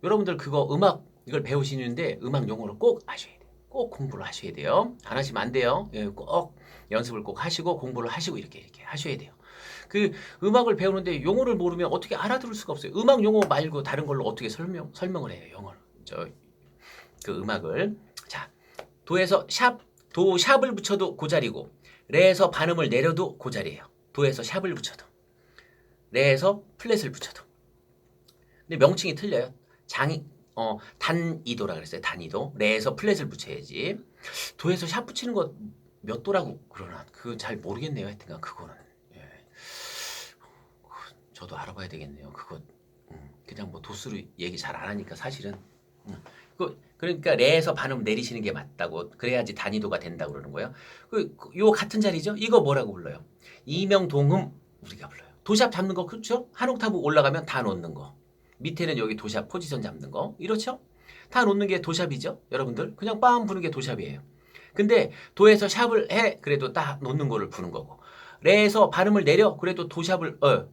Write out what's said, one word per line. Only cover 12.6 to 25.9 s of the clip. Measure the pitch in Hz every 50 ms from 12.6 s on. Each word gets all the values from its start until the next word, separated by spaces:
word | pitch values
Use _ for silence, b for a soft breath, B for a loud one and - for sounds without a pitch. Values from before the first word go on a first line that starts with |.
| - - 156
없어요. | 143 - - 151
음악 | 190 233 247 277 247 208
용어 | 214 214 214 196 -
말고 | - 143 156 160 156 143 -
다른 | - 131 139 151
걸로 | 143 139 135 95
어떻게 | 107 - - 127 107
설명, | 107 - 165 180 185 165 147 147 -
설명을 | - 185 185 185 165 131 107
해요, | 90 87 82 - -
영어를. | 98 101 95 - - _ _ _ - -
저, | - - - 87 - - _ _ _ _ _ _ _ _ B B B B B B B B _ -
그 | - 98 90
음악을. | 95 107 107 90 82 78 90 131 185 208 214 - - _ _ - - -
자, | - - - - B B B B B B B B _ _ _
도에서 | - 165 185 185 175 196 - - -
샵, | - - 247 247 247 - - _ _ _ _ _ -
도 | 170 180 196 185 180
샵을 | 175 - 269 269 269 262 233
붙여도 | 196 - - 202 - 185 175 - -
그 | 156 151
자리고, | 170 156 127 110 - - - - - b b b b b b _
레에서 | 123 156 180 190 185 175 190 170
반음을 | - - 156 165 170 165 151 117
내려도 | 110 123 139 165 165 135 - - - -
그 | - 123
자리예요. | 117 104 90 80 71 - - - _ _ _ _ _
도에서 | - 143 139 139 - 117
샵을 | - - 190 180 185 170
붙여도, | 151 - - - - - _ _ _ _ _ _ b b b b b b b b b b b